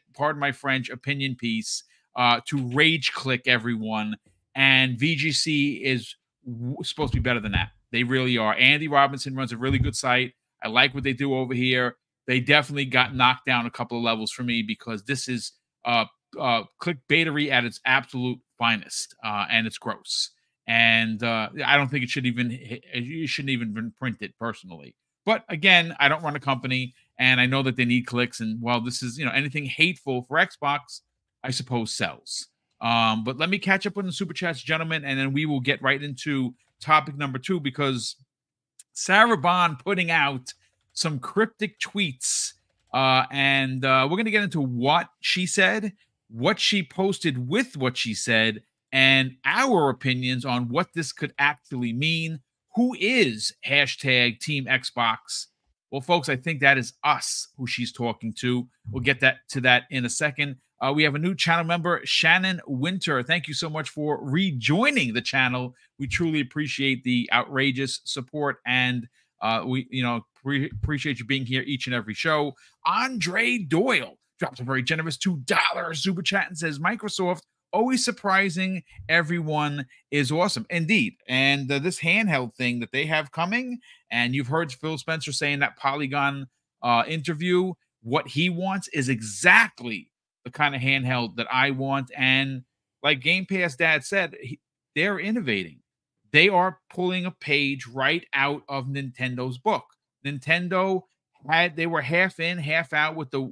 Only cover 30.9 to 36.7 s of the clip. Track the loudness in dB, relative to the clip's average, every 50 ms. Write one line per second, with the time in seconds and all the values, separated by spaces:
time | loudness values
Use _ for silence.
30.9 | -16 -20 -20 _ _ _ _ _ _ _ -8 -6 -6 -6 -6 -4 -2 -2 -2 -2
31.9 | -4 -4 -4 -4 -4 -8 _ -12 -10 -10 -12 -12 _ _ _ _ _ _ -2 0
32.9 | 2 4 4 4 2 2 -2 -4 -2 -2 -2 -2 -2 -2 0 0 0 0 0 -2
33.9 | -6 -4 -6 -6 -6 -6 -6 -6 -6 -4 -4 -4 -4 -4 -4 -4 -4 -2 -2 -2
34.9 | -4 -4 -4 -2 -2 -2 0 0 0 0 0 0 0 0 0 0 -2 0 2 0
35.9 | 0 0 -2 -6 -10 -8 -4 -2 -2 0 -2 -2 -4 -8 _ _